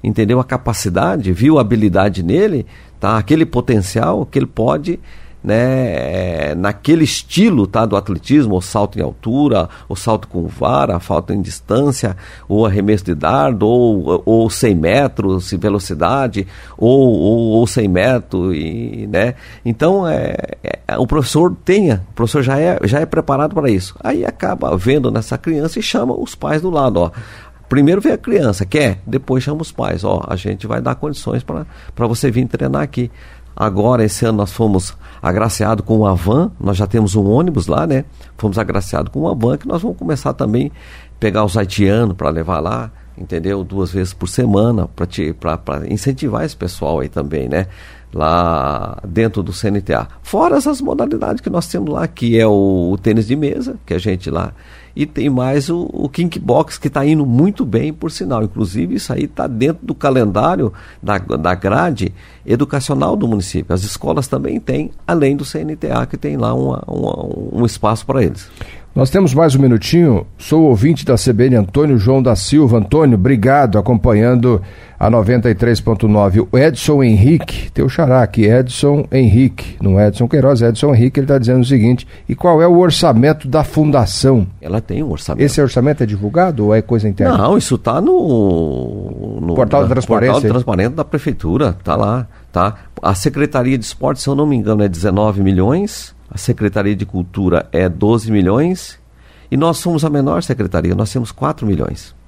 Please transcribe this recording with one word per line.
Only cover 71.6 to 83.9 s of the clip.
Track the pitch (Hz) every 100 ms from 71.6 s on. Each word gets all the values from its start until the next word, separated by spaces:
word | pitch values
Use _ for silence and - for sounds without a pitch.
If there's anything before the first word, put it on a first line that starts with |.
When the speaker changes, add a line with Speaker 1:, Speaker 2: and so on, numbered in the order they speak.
| 95 139 151 127
Speaker 2:
João | 98 135
da | 127
Silva. | 104 - 147 139 117
Antônio, | 95 151 151 110
obrigado, | 104 135 113 143 131 101
acompanhando | 101 117 123 107 117 127 123 107 - - - -
a | 110
noventa | 117 101 123 120
e |
três | 95 117 113
ponto | 117 110 110
nove. | 104 101 98
O | - 127
Edson | 151 139 - 147
Henrique, | 127 107 120 165 - - -
teu | - 139
xará | 147 147 127
aqui, | 117 - 104
Edson | 123 127 - 143 143 -
Henrique, | 131 120 98 131 - - -
não | 98 95
é | 104
Edson | 98 120
Queiroz, | 151 131 131
Edson | 117 110 147
Henrique, | 123 123 143
ele | 135
tá | 139
dizendo | 117 127
o | 120
seguinte: | 135 110 123 - - -
"E |
qual | 120 180 160
é | 170
o | 175
orçamento | 180 - 170 113 139 151 135
da | 151
fundação?" | 143 151 151